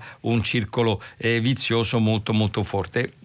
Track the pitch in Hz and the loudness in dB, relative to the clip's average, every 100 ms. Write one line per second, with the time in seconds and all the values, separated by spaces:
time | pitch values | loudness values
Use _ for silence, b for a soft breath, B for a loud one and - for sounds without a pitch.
0 | B B 117 117 101 123 101 123 117 95 | B B 0 0 2 -2 -2 0 0 0
1 | B B 117 117 117 135 - 117 110 117 | B B 0 2 2 0 0 0 2 2
2 | 107 110 - 110 104 110 98 98 90 123 | 2 2 0 2 2 0 -2 -4 -2 -4
3 | 123 - | -4 -8